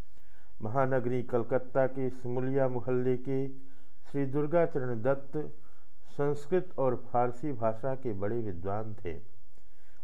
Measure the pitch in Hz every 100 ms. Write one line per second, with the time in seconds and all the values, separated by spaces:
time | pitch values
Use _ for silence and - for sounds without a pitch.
0 | - - - - - - 107 131 131 131
1 | 120 123 107 123 110 127 127 135 131 131
2 | 131 127 123 127 127 135 131 127 120 127
3 | 127 127 131 135 135 135 - - - -
4 | - 143 135 143 147 170 165 147 127 117
5 | 117 135 135 151 - - - - - -
6 | - - 143 143 - 180 180 - 131 123
7 | - 120 123 113 156 120 113 110 135 131
8 | 123 101 101 120 107 87 95 104 110 98
9 | 85 80 - - - - - - - -